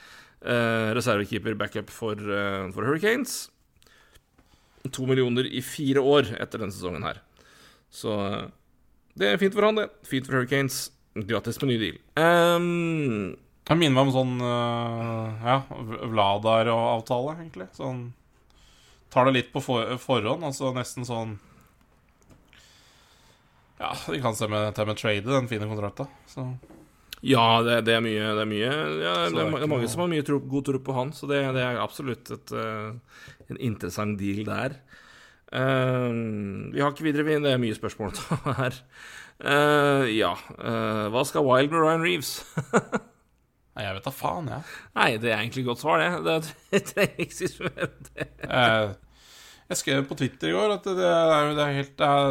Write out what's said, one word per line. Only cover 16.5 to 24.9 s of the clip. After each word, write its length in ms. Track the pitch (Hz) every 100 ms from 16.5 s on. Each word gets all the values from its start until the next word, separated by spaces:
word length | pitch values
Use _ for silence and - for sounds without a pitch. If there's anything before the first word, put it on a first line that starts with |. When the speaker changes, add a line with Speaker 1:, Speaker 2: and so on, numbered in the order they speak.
| 113 113
Speaker 2:
og 320 | 117 117 117
avtale, 300 | 113 123 135
egentlig. 320 | 160 165 190 185
Sånn, 380 | - 139 127 120 123 _ _ _ _ _ _ _ _ _
tar 140 | -
det 80 | 127
litt 140 | 131 117
på 60 | 147
for-, 360 | 135 123 107 123
forhånd, 460 | - 123 107 156
altså 260 | 160 135 135
nesten 300 | 127 120 -
sånn, 280 | 120 117 113 104 - - - _ _ _ _ _ _ - _ - - _ _ _ _ _ _ _ _ _ _ -
ja, 100 | - - -
de 140 | 165
kan 140 | 123 107
se 80 | 107
med, 240 | 107 107
til 140 | 98
med 100 | 107